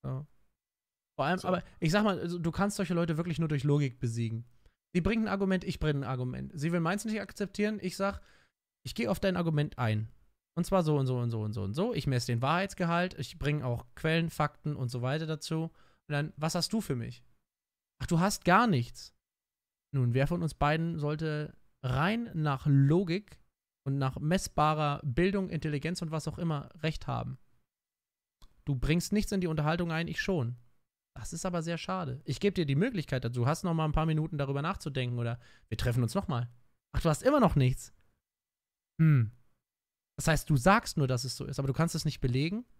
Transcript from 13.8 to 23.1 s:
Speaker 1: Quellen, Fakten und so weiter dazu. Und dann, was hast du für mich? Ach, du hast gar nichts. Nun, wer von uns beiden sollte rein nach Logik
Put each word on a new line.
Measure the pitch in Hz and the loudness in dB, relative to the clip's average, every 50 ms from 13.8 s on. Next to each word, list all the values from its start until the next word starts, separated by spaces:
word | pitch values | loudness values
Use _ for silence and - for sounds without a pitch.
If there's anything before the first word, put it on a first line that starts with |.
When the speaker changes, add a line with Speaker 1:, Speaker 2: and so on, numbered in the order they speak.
| - - - | -6 -12 -16
Speaker 1:
Quellen, | - - 160 160 165 165 165 | -4 0 2 2 2 0 -2
Fakten | - - 156 147 - - - 151 147 | 0 -2 -2 -2 -2 -6 -6 -6 -4
und | 143 131 120 | -2 -4 -4
so | 123 123 | -2 -2
weiter | 120 127 139 156 165 156 | -2 -2 -2 -2 -2 -4
dazu. | 160 151 - - 160 160 165 | -6 -6 -4 -4 -2 -2 -2
Und | 165 - - - - _ _ _ _ 151 | -4 -8 -14 -20 -20 _ _ _ _ -2
dann, | 143 147 156 - - | -2 -2 -2 -4 -4
was | 151 160 - | -4 -2 0
hast | 180 165 - - | -2 -2 0 -2
du | 220 | -2
für | 202 - 147 | -2 -2 -4
mich? | 123 113 120 123 - - - _ _ _ _ _ _ _ _ _ _ _ _ _ _ | -4 -4 -8 -10 -14 -18 -20 _ _ _ _ _ _ _ _ _ _ _ _ _ _
Ach, | - - | -2 0
du | 175 160 | 2 2
hast | 175 202 208 - - | 4 2 0 0 4
gar | - 180 196 247 240 | 6 6 6 6 6
nichts. | 185 123 120 - - - - - _ _ _ _ _ _ _ _ _ _ _ _ _ _ _ _ - | 4 2 0 -2 -8 -16 -18 -20 _ _ _ _ _ _ _ _ _ _ _ _ _ _ _ _ -2
Nun, | 139 127 120 117 | 0 2 2 4
wer | 131 139 147 | 2 2 2
von | 175 180 170 | 2 0 -2
uns | 156 - | -4 0
beiden | _ 151 147 156 160 165 170 165 156 | _ 2 2 2 2 0 -2 -2 -4
sollte | 147 147 151 151 160 156 151 151 151 151 - - _ _ _ _ - | -4 -4 -4 -2 -4 -4 -4 -4 -6 -8 -12 -18 _ _ _ _ -6
rein | 127 127 131 151 185 220 233 233 240 - | -2 0 0 0 0 0 -2 -4 -4 -4
nach | 165 151 151 147 - - 151 | -2 0 0 0 0 4 6
Logik | 139 139 139 139 151 175 202 170 | 6 8 8 8 6 4 4 2